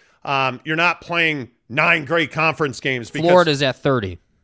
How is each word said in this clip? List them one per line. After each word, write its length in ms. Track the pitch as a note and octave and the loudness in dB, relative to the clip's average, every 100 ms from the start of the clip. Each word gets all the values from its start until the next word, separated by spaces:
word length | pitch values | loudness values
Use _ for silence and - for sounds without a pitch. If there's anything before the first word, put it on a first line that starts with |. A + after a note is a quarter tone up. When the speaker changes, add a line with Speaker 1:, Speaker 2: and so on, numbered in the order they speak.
| _ _ | _ _
Speaker 1:
um, 380 | - C#3 C3 B2+ | -4 -2 -2 -4
you're 140 | D#3 D#3+ | -6 0
not 240 | F3 E3 | 0 -2
playing 500 | - E3+ D#3+ D3 A#2 _ - | -6 -2 -2 -2 -8 _ -8
nine 380 | C3+ E3+ E3 C3+ | -2 2 0 0
great 260 | E3+ D#3 | -2 -2
conference 480 | D#3+ D#3+ D3 D3 A#2 | -2 -2 -2 -4 -4
games 320 | C#3 B2+ A2 | -6 -6 -8
because 160 | - E3+ | -2 4
Speaker 2:
Florida's 340 | F3+ E3 C#3 | 6 4 2
at 140 | C#3 - | -2 0
thirty. 440 | C#3+ B2+ F#2+ F2 _ _ | 0 0 -2 -10 _ _